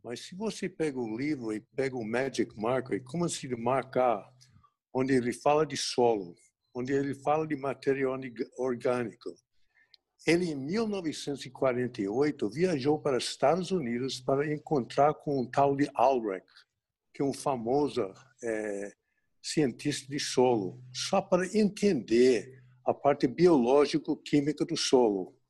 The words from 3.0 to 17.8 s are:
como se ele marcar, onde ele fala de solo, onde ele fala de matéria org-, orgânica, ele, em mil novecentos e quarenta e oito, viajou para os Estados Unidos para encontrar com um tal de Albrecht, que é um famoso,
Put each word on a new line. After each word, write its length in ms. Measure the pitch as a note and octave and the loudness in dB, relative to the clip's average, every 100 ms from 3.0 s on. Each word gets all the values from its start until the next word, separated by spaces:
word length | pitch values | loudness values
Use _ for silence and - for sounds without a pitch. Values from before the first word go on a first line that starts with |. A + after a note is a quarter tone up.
como 240 | - F3 E3+ | -4 -4 -4
se 200 | - C#3 | -4 -8
ele 80 | A#2+ | -4
marcar, 680 | A#2 C3+ B2+ B2+ B2+ G#2 F2 _ _ _ _ _ _ | 0 0 0 2 2 2 -6 _ _ _ _ _ _
onde 200 | B2+ C3 | -2 2
ele 200 | C3 A#2+ | 2 2
fala 320 | A2 D3 D3+ D#3 | 0 2 4 2
de 120 | C#3 | -2
solo, 580 | - - A#2+ A2 F2 E2+ _ _ _ | -4 2 2 2 -6 -16 _ _ _
onde 200 | A#2+ C3 | -8 -2
ele 220 | C#3 C#3 C3+ | -2 -2 -4
fala 320 | D3 D3+ D#3 | -2 0 -2
de 80 | C#3+ | -4
matéria 520 | C3+ C3 C#3+ C3+ C3 | -6 -4 -2 0 -2
org-, 400 | C3 C3 A2+ - - | -4 -8 -10 -10 -6
orgânica, 760 | C3 A#2+ B2+ B2 A2+ - F#2 - _ _ _ _ _ _ _ _ - | -4 -2 -2 -2 -4 -8 -16 -16 _ _ _ _ _ _ _ _ 2
ele, 240 | E3+ F3 | 2 2
em 40 | C#3+ | -4
mil 320 | C3+ G#3 A3 | -4 -2 -2
novecentos 560 | G3 D#3+ B2 - C#3+ B2 | -4 -6 -8 -8 -8 -10
e 20 | |
quarenta 500 | - C3+ B2 B2 A#2+ | -2 0 0 -4 -4
e 80 | G2 | -4
oito, 400 | A#2 D3+ - G#2+ | 0 0 0 -4
viajou 520 | A#2+ F#3 D3+ C#3+ D3+ | 0 0 0 0 0
para 180 | D3 B2 | 0 -2
os 60 | |
Estados 480 | - - C3+ F3 F3 | -2 2 2 2 0
Unidos 500 | F#3 A#2+ A#2+ C3 - | -2 -2 -4 -4 -4
para 320 | - C#3 D3+ | -2 0 0
encontrar 600 | D3 - D3 A2+ - D3 C#3+ | -4 -2 -2 0 2 2 2
com 260 | - C#3 | -4 -2
um 80 | B2 | 0
tal 260 | C#3 C#3+ C#3 | 2 2 2
de 140 | C#3+ - | 0 4
Albrecht, 500 | B2+ C3 G#2+ F#2 _ _ _ _ _ _ _ | 4 4 -2 -6 _ _ _ _ _ _ _
que 120 | - | -4
é 20 | C#3 | -4
um 80 | |
famoso, 800 | B2 D3+ C3 A2 C#3 | -2 -4 -4 0 0